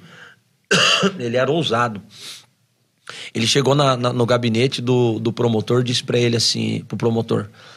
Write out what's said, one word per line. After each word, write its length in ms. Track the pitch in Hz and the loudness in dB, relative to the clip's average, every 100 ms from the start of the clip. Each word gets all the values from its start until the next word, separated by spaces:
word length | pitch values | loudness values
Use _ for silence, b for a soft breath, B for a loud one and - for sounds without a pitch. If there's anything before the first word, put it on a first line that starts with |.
| B B B B _ _ _ | B B B B _ _ _
<coughs> 460 | - - - 196 185 | 0 2 2 0 -2
ele 160 | 120 123 | -2 0
era 120 | 131 | 2
ousado. 540 | 165 135 113 120 101 - B B B B _ _ _ _ _ - B B | 0 0 0 0 -4 -14 B B B B _ _ _ _ _ -20 B B
Ele 120 | 113 113 | -4 0
chegou 280 | 139 131 | 2 4
na, 220 | 143 139 123 | 4 2 2
na, 160 | 123 | 0
no 140 | 123 117 | 0 2
gabinete 540 | 123 117 110 135 131 | 2 2 2 0 0
do, 360 | 120 123 120 110 | 0 2 2 0
do 140 | 113 | -2
promotor, 500 | - 120 110 104 123 | 0 0 0 0 0
disse 200 | 123 123 | 0 -4
pra 160 | - 120 | -2 0
ele 180 | 120 117 | 2 0
assim, 480 | - 117 110 110 - | 0 -2 -4 -4 -6
pro 80 | 104 | -2
promotor, 500 | 117 113 110 110 104 B B | 0 0 0 -4 -4 B B